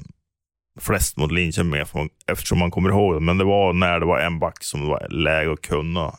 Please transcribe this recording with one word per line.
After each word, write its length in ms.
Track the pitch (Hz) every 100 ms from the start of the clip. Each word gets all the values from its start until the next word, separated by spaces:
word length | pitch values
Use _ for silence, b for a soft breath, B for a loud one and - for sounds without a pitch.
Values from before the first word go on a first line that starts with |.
| - - _ _ _ _ _ -
flest 380 | - 90 - -
mot 140 | 76
Linköping 800 | 82 87 78 87 73 73 78 76 - -
eftersom 320 | 85 - 90
man 120 | 87
kommer 180 | - 92
ihåg 240 | 98 104 78
det. 40 |
Men 180 | 82 92
det 60 |
var 300 | 95 101 98
när 260 | 87 90 85
det 60 | 82
var 140 | 80
en 200 | 82 82
back 240 | 82 -
som 180 | - 71
det 60 | 73
var 200 | 73 -
läge 440 | - 76 78 78
att 80 | 76
kunna. 540 | - 78 80 87 78